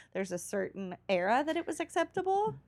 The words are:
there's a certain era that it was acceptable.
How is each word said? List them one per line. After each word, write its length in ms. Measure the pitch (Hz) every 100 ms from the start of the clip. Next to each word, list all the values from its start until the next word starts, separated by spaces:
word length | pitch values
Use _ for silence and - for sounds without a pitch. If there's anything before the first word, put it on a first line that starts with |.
| -
there's 180 | 185 190
a 80 | 175
certain 580 | - 202 190 - 190 175 -
era 340 | 180 185 247
that 120 | 302 330
it 100 | 339
was 140 | 311
acceptable. 720 | 320 339 330 381 370 392 427 135